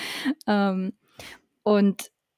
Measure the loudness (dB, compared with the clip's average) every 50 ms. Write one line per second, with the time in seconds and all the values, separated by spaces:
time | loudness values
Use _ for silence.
0 | -12 -10 -10 -6 -4 -4 -4 _ -2 -2 0 0 2 0 0 -2 -4 -6 -8 _
1 | _ _ _ -20 -20 -20 -20 -20 _ _ _ _ 0 2 4 4 4 4 2 0
2 | -8 -18 _ _ _ _ _